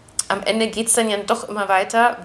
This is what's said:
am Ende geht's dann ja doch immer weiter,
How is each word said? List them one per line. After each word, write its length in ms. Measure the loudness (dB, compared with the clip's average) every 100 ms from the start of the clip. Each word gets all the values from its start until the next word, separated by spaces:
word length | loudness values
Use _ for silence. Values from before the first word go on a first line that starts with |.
| -8 -6 -2
am 140 | -2
Ende 240 | -2 0 -2
geht's 260 | -2 0
dann 160 | 2 2
ja 80 | -2
doch 320 | -2 -2 -2
immer 200 | -6 0
weiter, 500 | 2 2 2 2 2